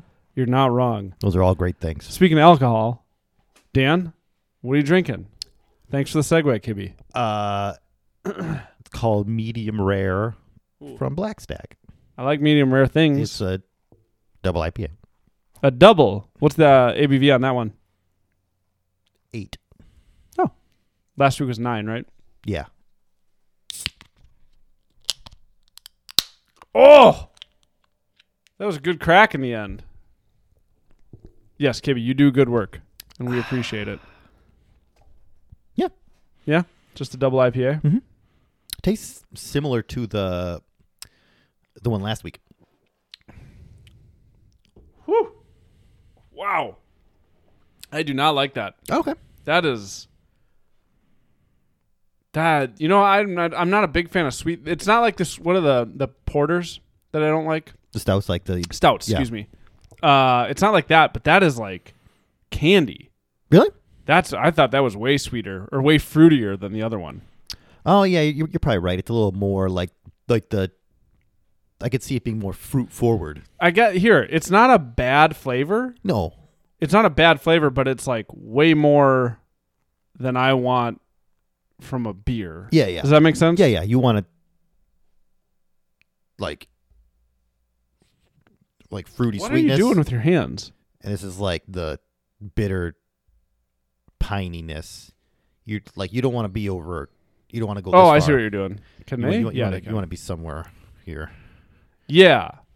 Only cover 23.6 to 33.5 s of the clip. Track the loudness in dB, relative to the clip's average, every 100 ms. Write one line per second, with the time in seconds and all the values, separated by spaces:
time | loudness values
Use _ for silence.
23.6 | -20 -16 -16 -18 _ _ _ _ _ _
24.6 | _ _ _ _ -12 -12 -16 -20 _ _
25.6 | _ _ -20 _ -10 -8 -8 _ _ _
26.6 | -4 6 10 12 10 6 -4 _ -20 _
27.6 | _ _ _ _ _ _ _ _ _ -10
28.6 | -8 -6 -4 -4 4 6 6 2 -6 -8
29.6 | -10 -14 -20 -20 _ _ _ _ _ _
30.6 | _ _ _ _ _ -20 -20 _ _ -4
31.6 | -4 -2 -4 -4 -2 2 2 4 2 0
32.6 | -4 -10 -20 -20 -20 -12 -6 -6 -4